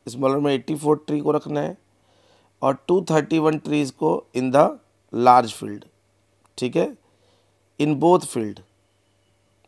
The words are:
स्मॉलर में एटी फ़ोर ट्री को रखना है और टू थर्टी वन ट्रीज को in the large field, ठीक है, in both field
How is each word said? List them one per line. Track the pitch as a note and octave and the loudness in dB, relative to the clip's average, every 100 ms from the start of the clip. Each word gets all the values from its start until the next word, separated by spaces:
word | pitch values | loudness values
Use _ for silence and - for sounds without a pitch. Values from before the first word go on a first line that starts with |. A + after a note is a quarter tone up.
| - | -16
स्मॉलर | A#2+ C3+ C#3 | -4 -2 0
में | C#3+ | 0
एटी | C3+ B2 D3+ | -2 -4 -6
फ़ोर | D3 D3+ - | -2 -2 -2
ट्री | D3+ | -6
को | D3 | -2
रखना | D3+ D3+ D3 | -4 -4 -6
है | D3+ F#3 _ _ _ _ _ _ _ - | -6 -10 _ _ _ _ _ _ _ -6
और | C3+ C3+ - | -4 -4 0
टू | F3+ F3 | -2 2
थर्टी | D#3 C#3+ D#3+ | 0 0 0
वन | D#3 D#3 | 0 -2
ट्रीज | - D3 C#3 | -2 -4 -4
को | - D#3 E3+ - B2+ | -4 -2 -2 -4 -6
in | C3 | 0
the | C3 F3 D4 _ _ _ | 2 2 0 _ _ _
large | A2 B2 B2 A#2 | 2 6 6 4
field, | - G#2+ G#2 - _ _ _ _ _ _ - | -4 -12 -12 -16 _ _ _ _ _ _ -8
ठीक | B2+ C#3+ | -4 -2
है, | A3+ C4+ _ _ _ _ _ _ _ - | -4 -6 _ _ _ _ _ _ _ -4
in | D3+ C#3+ | -2 2
both | E3 F3+ - B2+ | 4 4 2 -6
field | G#2+ G2+ - _ _ _ _ _ _ _ _ _ | -6 -8 -20 _ _ _ _ _ _ _ _ _